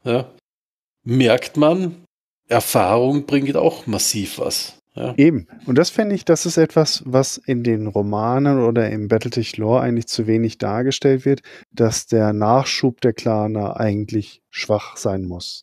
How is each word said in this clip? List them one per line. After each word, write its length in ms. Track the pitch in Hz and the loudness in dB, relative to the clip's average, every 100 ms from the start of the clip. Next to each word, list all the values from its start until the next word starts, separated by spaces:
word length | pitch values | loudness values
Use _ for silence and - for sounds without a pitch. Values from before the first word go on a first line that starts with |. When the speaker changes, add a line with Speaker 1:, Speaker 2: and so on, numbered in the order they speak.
Speaker 1:
ja, 260 | 131 123 127 _ _ _ _ _ _ _ | -4 -4 -4 _ _ _ _ _ _ _
merkt 540 | 120 127 120 123 - 151 | -2 2 4 4 0 2
man, 460 | 151 185 180 170 _ _ _ _ - | 2 2 -2 -8 _ _ _ _ -2
Erfahrung 800 | 117 - 123 92 113 127 143 139 | -2 2 2 2 2 2 0 0
bringt 300 | 143 135 143 | -2 0 2
auch 300 | 160 - - | 0 0 -6
massiv 520 | 104 - 107 95 - | -4 -2 -4 -6 -6
was. 340 | - - - - _ - | -6 -6 -8 -16 _ -10
Ja. 180 | 123 120 | -4 4
Speaker 2:
Eben. 320 | 156 127 85 - - | 4 4 -4 -10 0
Und 100 | 120 | 2
das 140 | - | 2
finde 240 | - 208 196 | 0 -2 -2
ich, 100 | - | 0
das 220 | 160 175 | 0 0
ist 100 | 165 | 2
etwas, 460 | 160 165 151 - 131 | 2 2 0 -2 0
was 320 | 127 135 - | 0 0 -4
in 260 | - 123 | -4 -2
den 220 | 120 110 107 | 0 -2 -2
Romanen 800 | 104 101 104 113 131 143 135 | -2 -2 -2 0 0 2 2
oder 260 | 117 117 110 | 2 2 0
im 180 | 107 104 | -2 0
Battletech-Lore 720 | 113 120 117 110 - 107 123 | 0 0 -6 -6 -4 0 2
eigentlich 260 | 123 117 - | 2 -2 -4
zu 180 | - 113 | -4 0
wenig 320 | 113 113 - | 0 0 -4
dargestellt 640 | 101 110 131 - 139 131 | -6 -2 -2 0 2 2
wird, 200 | 139 139 - - - | 0 -2 -4 -20 -8
dass 360 | - 113 113 - | 0 0 0 0
der 260 | 113 107 | 0 2
Nachschub 640 | 104 107 127 131 - 135 - | 2 2 2 2 -2 -2 0
der 120 | 123 | -2
Claner 640 | 107 120 107 107 107 101 - | 0 -2 -2 -2 -4 -4 -2
eigentlich 640 | 110 101 104 110 - - _ | -2 -2 -4 -4 -6 -14 _
schwach 480 | - - 104 - - | -8 -2 -2 -4 -6
sein 280 | 107 95 92 | -4 -4 -6
muss, 360 | 87 - - | -10 -12 -12